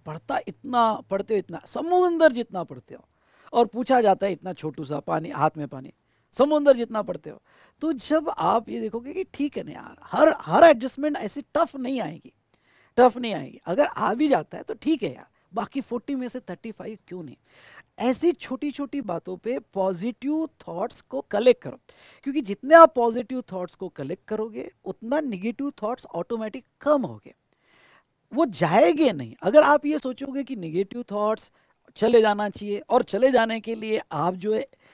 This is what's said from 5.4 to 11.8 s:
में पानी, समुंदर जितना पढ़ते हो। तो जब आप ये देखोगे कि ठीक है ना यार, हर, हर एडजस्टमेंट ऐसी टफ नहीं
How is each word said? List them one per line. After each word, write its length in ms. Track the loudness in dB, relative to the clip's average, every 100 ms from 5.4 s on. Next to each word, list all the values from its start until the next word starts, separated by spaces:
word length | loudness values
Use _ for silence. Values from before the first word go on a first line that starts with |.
| 0 0
में 100 | -10
पानी, 260 | -12 -16 -20 _ _ _ 0
समुंदर 400 | 2 4 6 4
जितना 260 | 4 -6
पढ़ते 280 | -6 -8 -12
हो। 120 | -20 _ _ _ -8
तो 100 | -4
जब 360 | -4 0 -2 0 -2
आप 320 | 0 0 -2
ये 100 | -8
देखोगे 320 | -6 -8 -10
कि 100 | -10 -10
ठीक 240 | -6 -6 -6
है 60 |
ना 80 | -12
यार, 240 | -14 -18 -20
हर, 320 | -6 4 4 2
हर 220 | 0 6
एडजस्टमेंट 540 | 8 8 0 -6 -6 -4
ऐसी 240 | -8 -10 -6 -2
टफ 200 | -2
नहीं 260 | -4